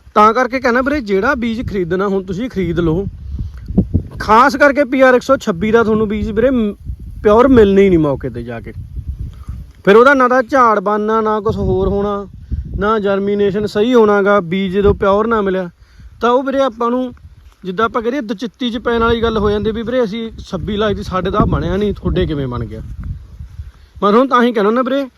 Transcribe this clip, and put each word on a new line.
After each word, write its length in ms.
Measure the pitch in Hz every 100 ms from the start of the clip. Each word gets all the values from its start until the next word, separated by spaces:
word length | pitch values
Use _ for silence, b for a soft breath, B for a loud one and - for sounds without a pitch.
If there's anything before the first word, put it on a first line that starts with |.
| b
ਤਾਂ 180 | - 214
ਕਰਕੇ 260 | 220 247 262
ਕਹਿੰਦਾ 200 | 254 240
ਵੀਰੇ, 200 | 262 294
ਜਿਹੜਾ 320 | 208 190 233 285
ਬੀਜ 300 | 233 220 254
ਖਰੀਦਣਾ 380 | 196 170 185 202
ਹੁਣ 140 | 196
ਤੁਸੀਂ 240 | 190 185 254
ਖਰੀਦ 300 | 190 170 165
ਲਓ। 260 | 170 160 202 - - B B B B - - - - -
ਖਾਸ 380 | - 220 269 269
ਕਰਕੇ 280 | 294 269 277
ਪੀ 140 | 262
ਆਰ 140 | 262
ਇੱਕ 80 | 247
ਸੌ 140 | - 269
ਛੱਬੀ 320 | - 165 214
ਦਾ 120 | 226
ਤੁਹਾਨੂੰ 240 | 220 220 214
ਬੀਜ 220 | 214 208
ਵੀਰੇ 200 | 208 247
ਮ-, 240 | 254 214 196 - - - -
ਪਿਓਰ 260 | 208 214 262
ਮਿਲਣਾ 320 | 254 202 196
ਹੀ 80 | 196
ਨਹੀਂ 100 | 170
ਮੌਕੇ 280 | 151 131 131
'ਤੇ 140 | 117
ਜਾ 180 | 117 117
ਕੇ। 120 | 113 - - - - - - B B B B -
ਫਿਰ 120 | 185 214
ਉਹਦਾ 180 | 254
ਨਾ 140 | 277 247
ਤਾਂ 140 | 254
ਝਾੜ 340 | 240 277 240 208
ਬਣਨਾ, 400 | 196 208 214 220
ਨਾ 200 | 214 214
ਕੁਛ 160 | 190 190
ਹੋਰ 320 | 196 185 190
ਹੋਣਾ, 380 | 202 202 202 196 - B B B -
ਨਾ 200 | 202 220
ਜਰਮੀਨੇਸ਼ਨ 680 | 196 196 202 202 202 196 208
ਸਹੀ 260 | 208 226
ਹੋਣਾ 280 | 247 214 202
ਗਾ। 160 | 196 202
ਬੀਜ 300 | 170 190 196
ਜਦੋਂ 200 | 196 202 196
ਪਿਓਰ 300 | 202 202 220
ਨਾ 140 | 226
ਮਿਲਿਆ 260 | 196 185 175 - b b b b
ਤਾਂ 100 | 226
ਉਹ 120 | 247
ਵੀਰੇ 180 | 277 269
ਆਪਾਂ 300 | 269 226 240
ਨੂੰ, 220 | 247 254 - - - - _
ਜਿੱਦਾਂ 200 | 185 180
ਆਪਾਂ 160 | 226 240
ਕਰੀਏ, 180 | 226 285
ਦੁਚਿੱਤੀ 480 | 214 202 233 - 247
'ਚ 80 | 226
ਪੈਣ 220 | 233 233
ਵਾਲੀ 220 | 226 233
ਗੱਲ 160 | 226 214
ਹੋ 120 | 208
ਜਾਂਦੀ 200 | 208 208
ਵੀ 120 | 220
ਵੀਰੇ 200 | 226 254
ਅਸੀਂ 260 | 226 226 226 -
ਛੱਬੀ 360 | - 185 165 208
ਲਾਈ 180 | 214
ਸੀ, 80 | 196
ਸਾਡੇ 280 | 202 185 185
ਤਾਂ 140 | 202 -
ਬਣਿਆ 300 | 160 160 185
ਨਹੀਂ, 160 | 208
ਤੁਹਾਡੇ 300 | 185 - 151 165
ਕਿਵੇਂ 200 | 147 131
ਬਣ 160 | 117
ਗਿਆ? 160 | 110 110
ਮੈਂ 1200 | 113 - - - - - - - - - - -
ਤੁਹਾਨੂੰ 260 | 196 214 262
ਤਾਂ 140 | 247
ਹੀ 100 | 240
ਕਹਿਣਾ 160 | 226 202
ਹੁੰਦਾ 140 | 233
ਵੀਰੇ, 220 | 254 269 262